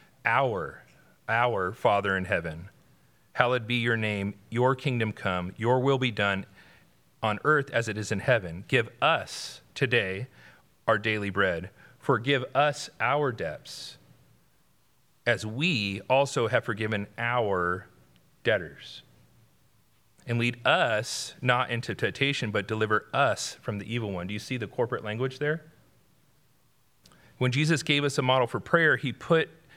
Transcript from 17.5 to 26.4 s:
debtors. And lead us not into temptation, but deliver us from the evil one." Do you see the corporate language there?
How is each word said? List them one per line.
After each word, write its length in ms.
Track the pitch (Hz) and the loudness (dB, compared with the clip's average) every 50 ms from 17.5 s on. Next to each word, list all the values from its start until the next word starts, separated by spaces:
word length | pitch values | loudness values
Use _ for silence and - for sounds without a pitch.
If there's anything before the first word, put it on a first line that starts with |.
| 98 90 87 87 90 95 - - _ _ _ _ _ _ _ _ _ _ - | 2 0 0 0 -2 -4 -6 -12 _ _ _ _ _ _ _ _ _ _ 0
debtors. 580 | 117 110 98 85 73 - - - - - - - _ _ _ _ _ _ _ _ _ _ _ _ _ _ _ _ _ _ _ _ _ _ _ - | 0 2 2 0 -6 -14 -16 -18 -18 -18 -20 -20 _ _ _ _ _ _ _ _ _ _ _ _ _ _ _ _ _ _ _ _ _ _ _ -6
And 140 | 123 120 120 | -4 -2 0
lead 260 | 120 120 120 - - | 0 -2 -2 -2 0
us 680 | - 156 185 165 120 110 107 123 - - - - - - - | 2 2 2 2 2 0 0 -2 -4 -6 -8 -8 -10 -10 -4
not 280 | - 127 123 123 123 - | 0 2 2 2 2 0
into 240 | 120 117 - - 110 | -2 -4 -4 -6 -4
temptation, 580 | - - 101 - - 143 139 135 - - 107 | -2 -2 -2 -2 0 -2 -2 -2 -2 -4 -2
but 140 | 101 104 101 | -2 -2 -2
deliver 420 | - 110 110 110 107 107 107 - - - | -2 -2 0 0 2 2 0 0 -2 0
us 440 | 131 139 123 110 - - - - - | 2 2 2 0 -2 -4 -8 -10 -10
from 160 | - - 107 | -6 -6 -6
the 160 | 101 101 - 113 | -4 -4 -4 -4
evil 180 | 120 113 104 | -4 -4 -4
one." 160 | 98 87 87 | -4 -4 -4
Do 60 | 92 104 | -6 -6
you 60 | 104 | -8
see 160 | - - 127 | -6 -6 -6
the 120 | 120 110 | -6 -6
corporate 360 | 90 - - 120 113 127 - - | -6 -4 -2 -2 -2 -2 -4 -4
language 360 | 104 107 113 127 131 131 - | -4 -4 -4 -4 -4 -4 -4
there? 260 | 147 147 156 165 - - - _ _ _ _ _ _ _ _ _ _ _ _ _ | -4 -2 -2 -4 -8 -14 -20 _ _ _ _ _ _ _ _ _ _ _ _ _